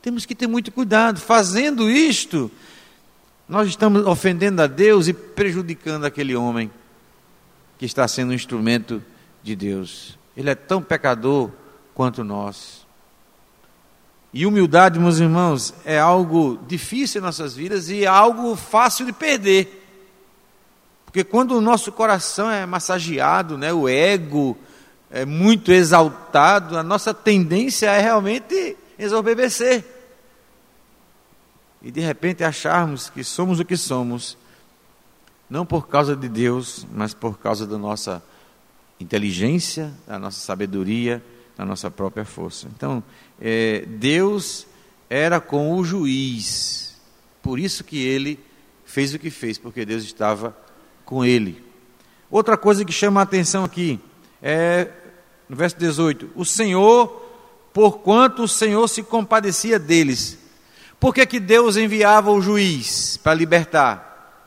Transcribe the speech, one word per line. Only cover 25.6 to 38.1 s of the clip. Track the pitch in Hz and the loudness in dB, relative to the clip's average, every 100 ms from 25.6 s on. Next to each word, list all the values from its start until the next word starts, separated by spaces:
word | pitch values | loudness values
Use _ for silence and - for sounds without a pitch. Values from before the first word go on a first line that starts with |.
| - | 6
exaltado, | 185 165 170 156 135 - 147 151 202 170 165 | 6 8 6 6 0 -2 4 6 4 0 -6
a | |
nossa | 160 202 - | -2 -2 -2
tendência | 208 - 202 165 180 254 - 214 | -2 2 2 2 0 -2 0 2
é | 202 | 2
realmente | 214 220 196 220 - 381 339 - _ _ | 4 2 0 -4 -4 -4 -4 -10 _ _
exorbebecer. | 208 220 214 233 254 - 240 247 - - - _ _ _ _ _ _ _ _ _ _ _ _ _ _ _ _ _ | -2 -2 0 0 0 0 0 0 -2 -20 -20 _ _ _ _ _ _ _ _ _ _ _ _ _ _ _ _ _
E | 117 | -12
de | 123 | -6
repente | 165 147 175 180 | -6 -4 -4 -2
acharmos | 165 143 156 170 165 135 - | -4 -2 -2 0 0 -4 -10
que | - | -12
somos | 127 - 185 175 | -10 -4 -2 -2
o | |
que | 175 180 | -2 -4
somos, | - 131 123 120 - - _ _ _ _ _ _ _ _ _ _ _ | -4 -4 -4 -6 -10 -18 _ _ _ _ _ _ _ _ _ _ _
não | 135 170 | -10 -4
por | 170 - | -4 0
causa | 143 143 139 | 0 2 -2
de | 127 | -4
Deus, | 110 120 123 123 - - | -2 0 0 -6 -14 -14
mas | 104 107 | -8 -8
por | - 117 101 | -6 -10 -6
causa | - 107 107 | -6 -4 -6
da | 107 | -8
nossa | 104 107 - | -8 -8 -8